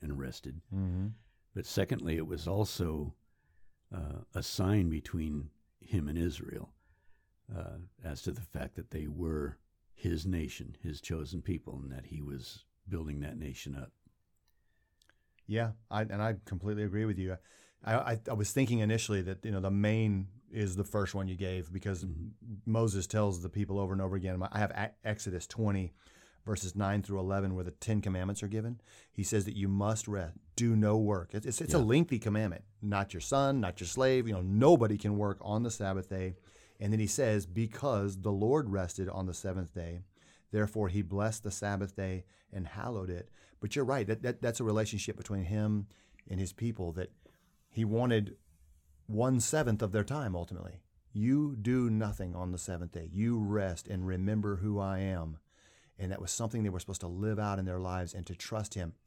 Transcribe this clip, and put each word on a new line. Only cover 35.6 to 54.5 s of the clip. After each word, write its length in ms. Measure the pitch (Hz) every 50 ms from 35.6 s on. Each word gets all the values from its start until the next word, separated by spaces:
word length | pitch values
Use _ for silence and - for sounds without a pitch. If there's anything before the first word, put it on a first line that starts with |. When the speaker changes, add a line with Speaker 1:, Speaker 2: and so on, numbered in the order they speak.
| 120
Speaker 2:
the 80 | 117
Sabbath 380 | - - 104 95 95 95 92 -
day. 260 | 98 95 92 92 92 - - - - - - - _ -
And 120 | 101 101
then 80 | 110 110
he 80 | 107
says, 380 | 95 - - 131 113 107 104 87
"Because 760 | 87 87 113 117 113 - - 143 143 117 101 98 101 95 95
the 100 | 92 107
Lord 380 | 101 98 107 117 139 156 139 101
rested 400 | 98 95 90 87 - - 95 92
on 160 | - 95 95
the 60 | 90 87
seventh 400 | - - 95 92 92 87 80 -
day, 260 | 87 85 85 85 90 92 - _ _ _ - - _ _ -
therefore 360 | - 107 107 104 - 110 104
he 140 | 92 90 104 92
blessed 400 | 82 98 98 104 113 110 - -
the 80 | 104
Sabbath 440 | - - 104 101 101 95 101 95 -
day 280 | - 95 95 92 92 92 - _ _ _ -
and 140 | 101 98 90
hallowed 440 | 90 - 110 120 123 117 98 92 92
it." 180 | 87 87 - - - - - - - -
But 160 | - - -
you're 100 | 143 131
right. 200 | 123 139 135 104
That, 140 | 101 110 107 -
that, 180 | 123 120 -
that's 180 | 127 117 117 -
a 40 | 120
relationship 520 | 110 104 110 110 110 110 98 - 113 -
between 260 | - - - 101 98 90
him 420 | 85 107 107 107 107 107 104 101 - - - - _ _ - - -
and 100 | 98 92
his 140 | 95 87 -
people 380 | - 113 117 113 - 90 85 78
that 180 | 92 - - - _ - - - _ _ _ _ _ _ _
he 140 | - 110 113
wanted 540 | 101 110 117 123 120 117 107 101 95 - - - - - - - - - - _ _ - - _
one-seventh 760 | - 104 107 123 131 131 120 - - 156 156 143 120 107 107
of 100 | 117 98
their 120 | 98 107 101
time, 320 | - 135 151 135 104 90
ultimately. 460 | 87 87 - 92 - 87 90 90 90 _ _ _ _ _ _ -
"You 420 | 104 107 123 135 147 151 147 135
do 340 | 110 101 123 127 127 123 117
nothing 460 | 110 107 107 104 98 - 95 90 90
on 160 | 87 90 90
the 60 | 92
seventh 340 | 90 - - 90 82 87 82
day. 160 | - 87 80 82
You 280 | 85 98 110 117 120 113
rest 480 | 104 98 104 107 98 92 87 - -
and 180 | - 101 90 92
remember 520 | 92 92 92 95 101 110 107 104 104